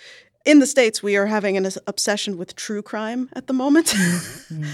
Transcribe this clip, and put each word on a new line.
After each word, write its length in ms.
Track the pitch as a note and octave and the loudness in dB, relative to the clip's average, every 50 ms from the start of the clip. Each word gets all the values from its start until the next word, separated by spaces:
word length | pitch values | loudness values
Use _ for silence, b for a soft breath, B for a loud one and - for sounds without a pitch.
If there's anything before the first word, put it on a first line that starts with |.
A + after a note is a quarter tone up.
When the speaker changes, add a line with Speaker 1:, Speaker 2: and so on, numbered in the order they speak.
| B B B B B B B _ - | B B B B B B B _ 2
Speaker 1:
in 140 | C#4+ D4+ D4 | 6 6 6
the 60 | C4 | 6
States, 360 | G3 - C4+ B3 A3 A3 - - | 6 4 2 2 2 0 -2 -2
we 140 | G#3 G3+ | 0 0
are 100 | G3+ G3+ | 0 0
having 300 | G#3+ G#3+ G#3+ G3 G3+ F#3+ G3 | 0 0 -2 0 0 0 0
an 100 | F#3+ F#3+ F#3+ - - - | -2 -2 -4 -8 -10 -10
obsession 500 | G3 - - A3+ G#3 G#3 - G#3+ G3 E3+ | -8 -4 -4 -2 -2 -2 -4 -6 -8 -8
with 160 | F#3 - - | -10 -12 -12
true 260 | - - - G#3+ G#3 | -14 -12 -8 -8 -8
crime 480 | G#3 - - G#3+ A3 A3 A#3+ B3+ B3+ - - | -8 -8 -8 -8 -8 -6 -6 -6 -8 -8 -10
at 140 | C4 - - | -12 -6 -4
the 60 | C4 | -4
moment. 420 | B3+ B3+ C#4+ C#4+ E4 E4 - - | -2 2 4 4 4 4 2 2
Speaker 2:
Mm-hmm. 640 | G3+ F3+ F3 F3 F3 - - - - - - D#3+ D#3 D3+ D3 | 0 0 0 0 -2 -6 -8 -14 -18 -16 -14 -10 -8 -8 -8